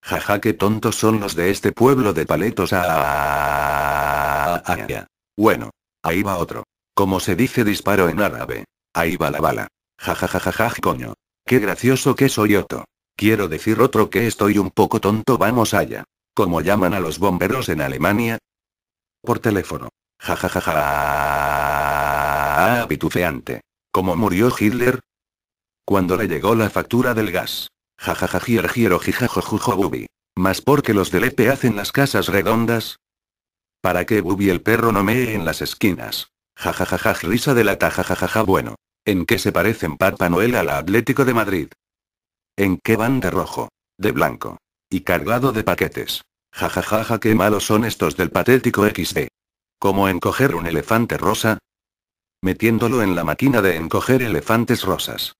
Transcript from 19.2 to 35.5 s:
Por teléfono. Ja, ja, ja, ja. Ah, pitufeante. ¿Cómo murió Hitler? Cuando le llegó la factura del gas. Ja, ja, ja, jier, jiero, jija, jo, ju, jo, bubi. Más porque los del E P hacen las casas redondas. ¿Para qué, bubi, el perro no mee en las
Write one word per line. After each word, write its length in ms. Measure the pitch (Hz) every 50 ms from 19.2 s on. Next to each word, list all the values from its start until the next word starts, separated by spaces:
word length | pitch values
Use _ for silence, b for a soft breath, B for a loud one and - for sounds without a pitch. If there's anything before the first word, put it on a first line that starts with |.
Por 160 | _ - 120 -
teléfono. 500 | - 117 104 95 85 - 82 71 - - _ _ _ _ _ _
Ja, 160 | - - 90
ja, 120 | - - 90
ja, 120 | - 92
ja. 120 | - - 82 76 73 71 71 73 71 73 71 73 71 71 71 71 71 71 71 71 73 71 71 71 73 71 73 73 71 73 71 73 71 73 71 73 71 71 71 73 87 104 120 120
Ah, 40 | 117 95
pitufeante. 720 | 80 71 - 82 - - 90 85 73 62 - - 64 57 _ _ _ _ _ _
¿Cómo 260 | _ - 92 95 87
murió 360 | 82 110 101 90 90 113 127 120
Hitler? 440 | - 104 107 110 123 120 123 127 127 _ _ _ _ _ _ _ _ _ _ _ _ _ _ _ _ _
Cuando 320 | - 98 98 92 87 92
le 120 | 92 92 90
llegó 260 | 82 73 76 98 117
la 160 | 117 110 98
factura 440 | - 95 82 - - 117 127 127 120
del 160 | 110 110 98
gas. 380 | 85 90 - - - - - - _ _ _ _ _ _
Ja, 160 | - 92 85
ja, 120 | - 92 87
ja, 120 | - 90
jier, 280 | - - 117 113 107 -
jiero, 300 | - 120 117 101 90 85
jija, 300 | - - 87 - 123 113
jo, 120 | - 98
ju, 160 | 90 - 110 101
jo, 180 | - - 104
bubi. 300 | 92 98 87 - 64 53 - _ _ _ _ _
Más 240 | - 90 95 95 -
porque 340 | - - 139 143 - - 110
los 160 | 101 90 -
del 140 | - 87 104
E 60 | 127
P 180 | - - 120 113
hacen 280 | 139 131 - 123 104
las 160 | 101 101 -
casas 360 | - - 139 135 - 107 87 -
redondas. 720 | 87 101 90 95 110 117 117 110 117 113 110 - - _ _ _ _ _ _ _ _ _ _ _ _ _ _ _ _ _
¿Para 240 | - 92 87 87 90
qué, 160 | - 117 104
bubi, 300 | 92 85 101 95 101 98
el 120 | 90 85
perro 300 | - - 113 113 113 117
no 120 | 107 98 101
mee 300 | 98 113 127 127 113 110
en 100 | 101 85
las 180 | 80